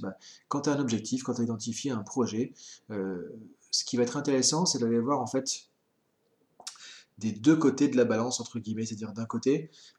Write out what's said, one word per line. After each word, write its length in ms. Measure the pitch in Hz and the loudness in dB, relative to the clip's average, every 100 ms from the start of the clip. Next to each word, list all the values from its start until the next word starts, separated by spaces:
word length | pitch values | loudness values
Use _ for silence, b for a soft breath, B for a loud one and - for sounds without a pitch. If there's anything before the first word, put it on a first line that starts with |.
bah, 180 | 101 - B B B | -8 -10 B B B
quand 140 | 143 | -2
tu 80 | 151 | 0
as 20 | |
un 80 | 139 | 2
objectif, 420 | 131 110 - 127 | 2 0 0 -4
quand 120 | - | -2
tu 60 | 120 | -2
as 40 | |
identifié 480 | 117 110 117 110 143 | 0 -2 -6 -6 -4
un 100 | 117 | -4
projet, 500 | 101 131 107 107 135 - B B - | -2 0 0 0 -4 -6 B B -10
euh, 420 | 104 95 90 87 113 98 - _ | -6 -4 -6 -8 -14 -18 -20 _
ce 140 | - | -6
qui 120 | - 170 | -2 0
va 60 | |
être 140 | 240 - | 0 0
intéressant, 500 | 147 135 127 156 180 | 0 2 2 2 2
c'est 140 | 131 | 0
d'aller 180 | 117 117 | 2 2
voir 220 | 117 143 | 2 0
en 60 | 117 | 0
fait 400 | 135 135 - - _ _ _ _ _ _ _ _ - - B B B B - | -4 -4 -6 -12 _ _ _ _ _ _ _ _ -20 -18 B B B B -8
des 120 | 107 | -6
deux 260 | 98 123 160 | 2 6 6
côtés 300 | 143 135 139 | 6 4 4
de 100 | 123 | 6
la 80 | |
balance, 360 | 113 110 123 - | 4 4 0 -2
entre 180 | 120 120 | -6 -8
guillemets, 260 | 110 107 | -4 -4
c'est-à-dire 280 | 113 107 107 | -4 -6 -8
d'un 120 | 101 | -8
côté, 460 | 113 117 131 151 156 B B | -6 -2 2 2 0 B B